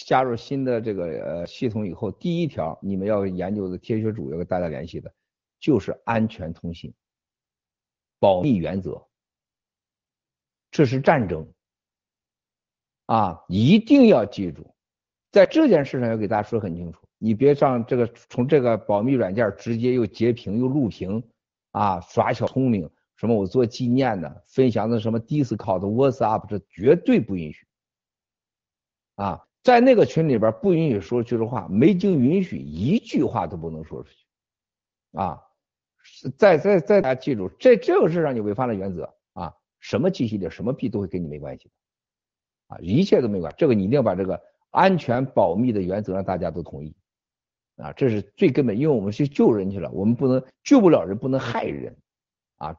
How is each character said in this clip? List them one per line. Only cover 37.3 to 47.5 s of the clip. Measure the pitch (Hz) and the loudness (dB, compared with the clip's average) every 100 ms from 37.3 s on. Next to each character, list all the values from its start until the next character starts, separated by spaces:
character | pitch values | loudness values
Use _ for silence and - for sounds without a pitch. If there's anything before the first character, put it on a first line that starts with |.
| 117 | -4
住， | 90 - | -4 2
这， | 254 226 | 6 6
这 | - 370 | 4 2
个 | 202 | 2
事 | 170 | 2
让 | 151 | -2
你 | 123 | -2
违 | 104 | -4
反 | 101 127 | -2 -2
了 | |
原 | 101 98 | -4 -6
则 | 85 69 _ _ | -8 -12 _ _
啊， | - 85 - _ _ | -12 -12 -12 _ _
什 | - 104 | -6 -2
么 | 175 | -2
信 | - 117 | -2 -4
息 | 107 | -4
点、 | 85 | -8
什 | - | -6
么 | 101 | -6
币 | 151 123 | -4 -4
都 | 110 | -4
会 | 95 | -6
跟 | 92 | -6
你 | 82 | -8
没 | 73 | -10
关 | 69 65 | -14 -16
系 | _ | _
的。 | _ _ _ _ _ _ _ _ _ _ | _ _ _ _ _ _ _ _ _ _
啊， | - | -14
一 | 78 120 | -2 0
切 | 196 196 | 4 2
都 | 120 | 2
没 | 98 | -4
关 | 80 | -8
系， | - | -2
这 | 160 | 2
个 | |
你 | 110 | 2
一 | 95 | 2
定 | 139 | 0
要 | |
把 | 110 92 | 0 -2
这 | 95 | -4
个 | 87 - _ _ | -6 -12 _ _
安 | - 190 180 | 0 2 2
全 | - 120 135 | 0 -2 0
保 | - 95 | 0 2
密 | 90 127 | 2 0
的 | 104 | 0
原 | 90 98 | -2 -4
则 | 104 | -4
让 | 95 | -6
大 | 95 90 | -4 -4
家 | 87 | -6
都 | 80 | -8
同 | 78 69 | -12 -14
意。 | 78 - _ _ _ _ _ | -16 -18 _ _ _ _ _